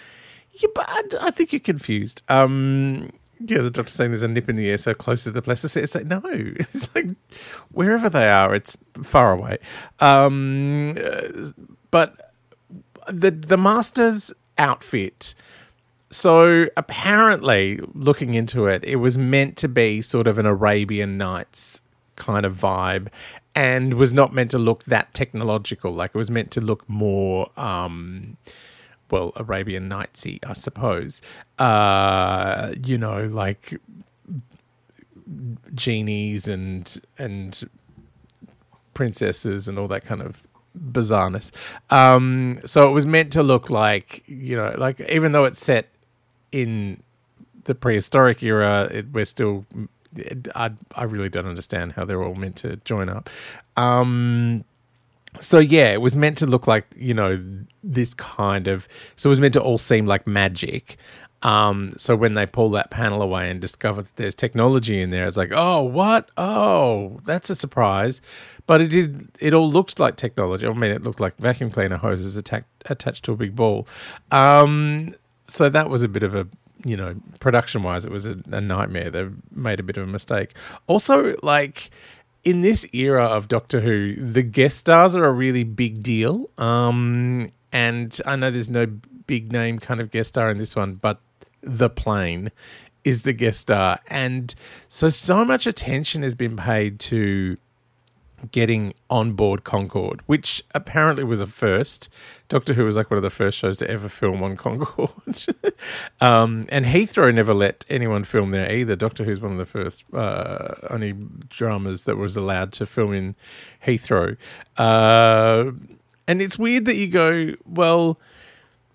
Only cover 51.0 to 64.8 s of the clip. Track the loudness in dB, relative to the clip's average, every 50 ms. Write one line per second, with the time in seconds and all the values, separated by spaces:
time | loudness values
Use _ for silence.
51 | -8 -6 -6 -6 -6 -6 -6 -8 -8 -8 -10 -12 -10 -8 -8 -6 -6 -8 -8 -8
52 | -8 -6 -6 -6 -6 -6 -8 -8 -10 -10 -10 -10 -10 -12 -12 -12 -8 -6 -4 -4
53 | -4 -4 -6 -8 -12 -14 -18 -18 -18 -18 -20 -20 _ _ _ 0 2 4 4 4
54 | 2 2 0 0 0 2 2 2 2 0 -2 -2 -6 -10 _ _ _ _ _ _
55 | _ _ _ _ _ -20 -18 -12 2 6 8 8 8 8 8 6 6 6 4 4
56 | 2 2 2 4 2 2 2 0 2 2 2 2 4 2 2 2 0 -4 -12 -8
57 | -4 -2 0 0 0 0 0 -2 -6 -10 -12 -14 -14 -16 _ _ -10 -4 -2 -2
58 | -2 -2 -6 -12 -16 -12 -4 -2 0 0 0 0 0 -2 -4 -4 -6 -12 -20 -20
59 | -20 -20 _ 0 2 4 4 6 4 4 4 4 2 2 0 -2 2 2 2 2
60 | 4 2 0 0 -2 -2 0 2 2 0 0 -4 -6 -6 -8 -8 -10 -14 -20 -20
61 | _ -20 -20 -20 -20 _ _ _ 0 2 4 4 4 4 2 -2 -4 -8 -10 -8
62 | 0 0 2 2 2 2 2 0 -2 -2 0 0 2 2 2 -2 -4 -4 -4 -4
63 | -2 -2 0 -2 -2 -2 -2 -4 -4 -4 -6 -8 -8 -10 -8 -4 -4 -4 -4 -4
64 | -8 -12 _ -8 -8 -8 -4 -4 -6 -2 2 4 4 4 4 2